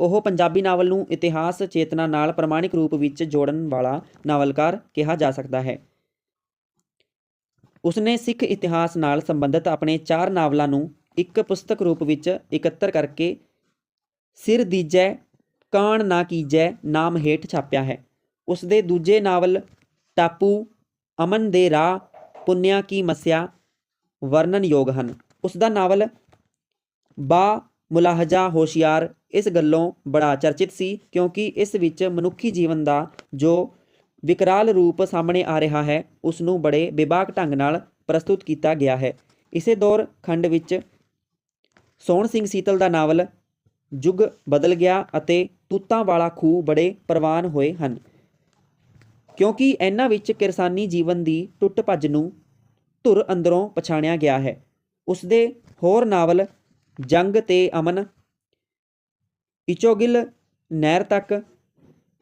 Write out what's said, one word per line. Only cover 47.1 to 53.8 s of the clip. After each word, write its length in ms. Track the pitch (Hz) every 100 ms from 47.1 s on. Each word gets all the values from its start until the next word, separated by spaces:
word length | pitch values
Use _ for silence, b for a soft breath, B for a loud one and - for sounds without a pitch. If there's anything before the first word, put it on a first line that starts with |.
| 160 156 165 180
ਹੋਏ 260 | 147 143
ਹਨ, 220 | 175 139 113 b b b _ _ _ _ _ _ _ _ _ _ -
ਕਿਉਂਕਿ 320 | 202 220 269
ਇਹਨਾਂ 380 | 247 190 208 254
ਵਿੱਚ 220 | 208 -
ਕਿਰਸਾਨੀ 540 | 220 196 185 180 185 208
ਜੀਵਨ 380 | 170 165 175
ਦੀ 240 | 160 160 190 _
ਟੁੱਟ 200 | 196 196
ਭੱਜ 260 | 208 170 151
ਨੂੰ 240 | 147 170 - _ _ _ _ _ _
ਧੁਰ 200 | 247 196 220
ਅੰਦਰੋਂ 360 | 180 170 175 208
ਪਛਾਣਿਆ 460 | 170